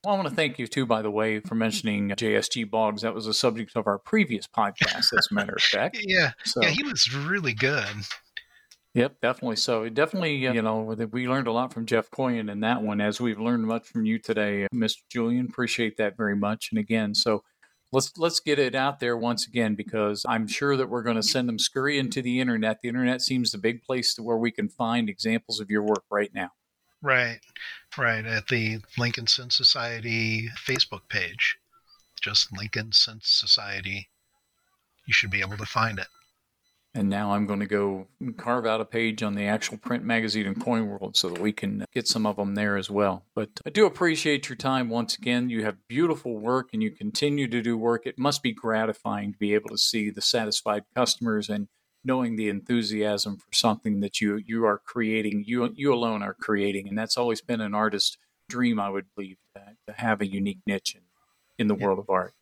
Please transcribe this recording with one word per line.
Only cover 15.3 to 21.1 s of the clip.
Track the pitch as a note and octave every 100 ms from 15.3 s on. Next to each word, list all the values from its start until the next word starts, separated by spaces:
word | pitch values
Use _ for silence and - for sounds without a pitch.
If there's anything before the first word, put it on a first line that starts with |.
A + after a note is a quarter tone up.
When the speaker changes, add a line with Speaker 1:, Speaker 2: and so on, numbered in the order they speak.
| A#2+ B2
Speaker 1:
Appreciate | A#2+ A#2 - A2+ -
that | G#2+ F#2+
very | G#2+ G2+
much. | G#2 A2 -
And | A2
again, | G#2 A2+ G#2+
so | G#2 A#2 G#2+ _ _ _ _ _
let's, | C3 C3 -
let's | E3 E3
get | - C#3+
it | C3 C3
out | C3+ C#3
there | B2 A#2
once | A#2 A2+ -
again, | A#2+ A2 G#2
because | G2+ A2 G#2 G#2 A#2+
I'm | A2+ G#2+
sure | A2+ C#3+ C#3
that | B2
we're | A#2+
gonna | A#2